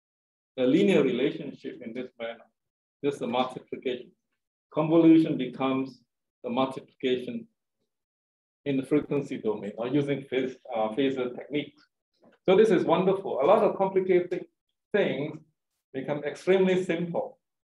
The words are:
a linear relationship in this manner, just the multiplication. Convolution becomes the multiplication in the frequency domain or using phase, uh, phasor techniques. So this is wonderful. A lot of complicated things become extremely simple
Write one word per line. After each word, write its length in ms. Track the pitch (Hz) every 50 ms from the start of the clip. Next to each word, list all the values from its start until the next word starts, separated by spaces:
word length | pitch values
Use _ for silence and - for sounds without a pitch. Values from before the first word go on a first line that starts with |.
| _ _ _ _ _ _ _ _ _ _ _ -
a 40 | 127
linear 400 | 127 143 185 208 202 185 156 139
relationship 760 | 131 117 117 135 151 - - 143 135 - - - 131 - - 123
in 100 | 113 113
this 160 | 127 127 - - _
manner, 240 | 117 113 113 110 - _ _ _ _ _ _ _ _ _ _ _ -
just 160 | 143 143 139
the 80 | 135
multiplication. 840 | 117 117 127 127 - - - - _ - 113 - 131 123 123 - - _ _ _ _ _ _ _ _ _ _ _ _ -
Convolution 680 | 151 156 160 160 170 165 160 165 160 160 - - -
becomes 640 | 127 123 120 - 131 135 131 131 135 135 - - _ _ _ _ _ _ _ _ _
the 60 | 123
multiplication 960 | 117 131 131 131 - 143 - _ _ _ - 131 127 123 123 123 120 117 - - _ _ _ _ _ _ _ _ _ _ _ _ _ _ _ _ _ _ _ _ _ _ _
in 100 | 143 139
the 80 | 131 131
frequency 540 | - 151 147 143 - 147 143 135 - 135 113
domain 340 | - 110 104 - 98 101 - -
or 100 | 117 127
using 340 | 139 147 139 143 143 135 -
phase, 340 | - 123 131 131 123 - - _ - 123
uh, 120 | 113 110 110
phasor 460 | 110 143 139 131 127 127 127 123 -
techniques. 480 | - - - 143 147 143 - _ _ _ _ _ _ _ _ _ _ _ _ _ _ _
So 100 | - 185
this 140 | 196 220 214
is 140 | 190 160 -
wonderful. 560 | 151 165 175 185 190 190 190 - 123 110 117 135
A 40 |
lot 180 | 160 202 220 208
of 120 | 180 -
complicated 680 | - 196 196 190 190 185 190 185 175 175 - 180 175 - - _ _ _ _ _ _ _ _ -
things 460 | 208 185 147 135 131 143 156 151 - - _ _ _ _ _ _ _ _ _ -
become 280 | 135 135 143 147 147 147
extremely 600 | 147 139 - - 175 185 190 185 185 185 180 185
simple 540 | - 170 165 175 170 165 113 - - - _ _ _ _ _